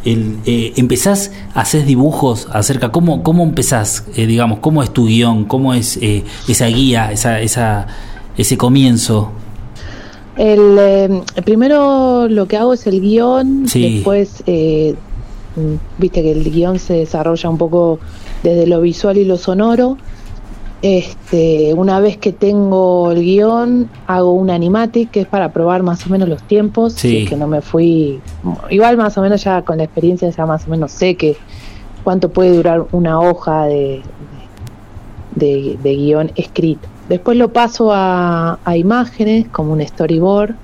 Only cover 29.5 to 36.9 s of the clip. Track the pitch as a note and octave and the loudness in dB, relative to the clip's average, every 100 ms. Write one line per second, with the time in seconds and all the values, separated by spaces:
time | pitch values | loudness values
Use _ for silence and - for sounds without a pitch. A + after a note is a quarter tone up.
29.5 | F#3 F3 D#3+ D#3 - E3+ F3+ F3 E3+ D#3+ | -2 -2 -4 -2 0 0 0 -4 -2 -4
30.5 | D#3 - D#3+ C#3+ - F#3 F3+ D#3 D3 - | -4 -4 -4 -4 -2 -2 0 -2 -2 -10
31.5 | - - - - - - F#3 F3 F#3 F#3 | -18 -18 -18 -18 -6 -2 0 0 2 4
32.5 | F3 E3+ E3 - F3 E3 D#3+ F3 F3 - | 4 4 0 0 -2 0 2 2 0 -2
33.5 | D#3 D3+ D3 C#3 C3+ C3+ - D3 - - | 0 0 0 -2 -6 -12 -18 -20 -20 -20
34.5 | - - - - - - - - - D3 | -18 -18 -18 -20 -20 -18 -18 -10 -2 0
35.5 | C#3 C#3 B2+ C#3 C#3 C#3+ D3+ D#3+ - D#3+ | 0 -4 -4 -2 0 0 0 0 -4 -6
36.5 | - D#3+ D3 - | 0 0 -2 -8